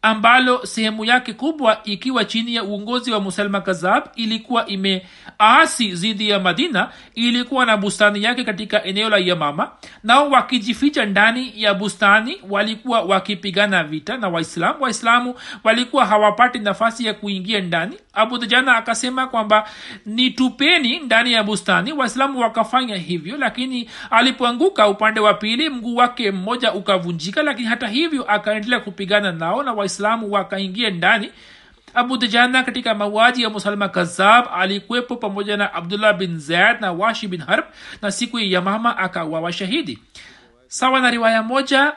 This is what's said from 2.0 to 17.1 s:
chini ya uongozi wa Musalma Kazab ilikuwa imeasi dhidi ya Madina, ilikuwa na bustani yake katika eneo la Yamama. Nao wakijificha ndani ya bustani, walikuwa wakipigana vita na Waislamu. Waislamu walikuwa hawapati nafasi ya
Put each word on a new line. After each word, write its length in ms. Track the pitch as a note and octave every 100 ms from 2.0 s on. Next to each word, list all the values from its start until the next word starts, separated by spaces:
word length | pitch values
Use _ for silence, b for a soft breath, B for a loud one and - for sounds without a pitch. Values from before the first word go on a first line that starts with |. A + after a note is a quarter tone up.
| B3+ B3+ G#3
chini 300 | A3+ A#3 A#3
ya 80 |
uongozi 480 | G3 G3+ G#3 B3 B3
wa 80 | A3
Musalma 420 | G3 F3+ G3+ G3
Kazab 420 | G3 F3+ F3+ A#3 D4 -
ilikuwa 500 | A3+ A3 A3 A#3+ A3
imeasi 1200 | G3 G3 F#3+ - - - _ G#3+ C4 D#4+ - A3
dhidi 380 | F3 G3+ G#3 G#3+
ya 100 | G3+
Madina, 500 | F#3 E3+ E4+ G#3+ G#3+ B B -
ilikuwa 500 | A#3+ A#3+ B3 C4+ B3
na 120 | G#3+
bustani 460 | G3 - G#3 G#3
yake 200 | G#3+ B3
katika 400 | A#3 F#3 G#3+ G#3
eneo 260 | - G3 A3
la 80 | G#3
Yamama. 540 | F#3 F3 D3+ D3 B3+ - B B
Nao 260 | G#3+ B3+ D4
wakijificha 760 | C4 B3 B3 G3+ A#3 C#4+ D4 G#3+
ndani 480 | G3 G#3+ A#3 C4 G#3+
ya 180 | G#3+
bustani, 640 | F#3+ G#3 - G3+ G#3 A3+ F#4+ F#3+
walikuwa 520 | G3 G#3 A3 B3+ A#3
wakipigana 800 | F3 F#3+ F#3+ G#3 G3+ F#3 G#3 F#3
vita 340 | D#3 D#3 - B3+
na 120 | G3+
Waislamu. 540 | E3+ E3 - F3 D4+
Waislamu 520 | C4+ G#3+ A3+ A#3+ B3 B3 B A3
walikuwa 420 | A3 A3+ B3 C#4+ G#3+
hawapati 540 | G#3 G#3+ G3+ B3 B3
nafasi 460 | G#3 G3 A3+ A3+
ya 80 | A3+